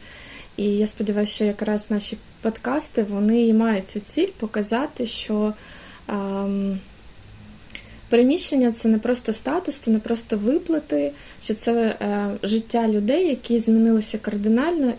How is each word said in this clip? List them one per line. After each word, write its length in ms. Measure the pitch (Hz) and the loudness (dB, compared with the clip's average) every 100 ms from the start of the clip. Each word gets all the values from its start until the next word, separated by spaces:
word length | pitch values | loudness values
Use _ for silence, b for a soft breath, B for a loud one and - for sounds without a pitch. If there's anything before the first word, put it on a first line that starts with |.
| B B B B B - | B B B B B -4
і 80 | |
я 220 | 202 202 214 | 0 2 0
сподіваюся, 460 | - 214 208 208 | -2 -2 0 0
що 120 | - | 0
якраз 460 | 208 202 214 208 208 | -2 0 -2 -2 -2
наші 260 | 208 208 214 - - | -4 -4 -10 -14 -6
подкасти, 640 | 226 220 240 277 - - | -6 -4 -2 -4 -2 -2
вони 440 | 208 202 208 233 233 | -2 2 2 4 4
і 80 | |
мають 360 | 220 226 208 185 | 4 4 0 -4
цю 100 | 208 | -10
ціль 280 | 208 - 381 - | -6 -2 -2 -2
показати, 680 | 214 220 202 226 294 - 226 | -6 -4 -2 -2 -2 -4 -6
що, 480 | - - 214 214 214 B B B B - | -6 -4 0 0 -4 B B B B -8
ем, 720 | 208 196 196 196 196 196 196 - - - - - - - - - - B B - | -6 -4 -4 -2 -2 -2 -4 -8 -20 -20 -20 -20 -20 -20 -20 -18 -18 B B 0
переміщення — 640 | 240 254 339 - 277 247 | 4 4 2 0 2 2
це 160 | 226 226 | 2 2
не 100 | 220 | 2
просто 340 | 226 240 - | 2 -2 -2
статус, 440 | 214 - 320 359 - | -4 -2 -4 -4 -4
це 140 | - | 0
не 80 | 220 | 0
просто 380 | - 226 - 214 | 0 -4 -4 -2
виплати, 760 | 208 320 370 320 - 294 285 285 B B | 0 0 0 -2 0 -2 -2 -6 B B
що 120 | - | -6
це, 420 | 214 - 233 226 - | -4 0 2 2 0
е, 300 | 202 202 202 208 | -2 -2 -2 -4
життя 460 | 196 220 220 233 226 | -2 -2 0 0 2
людей, 400 | 214 208 294 370 | 2 2 2 2
які 300 | 247 - 233 | 0 0 0
змінилися 600 | 226 226 226 226 208 214 | 4 6 6 4 2 -6
кардинально, 760 | - 208 208 226 302 349 254 | -4 -2 2 4 2 2 0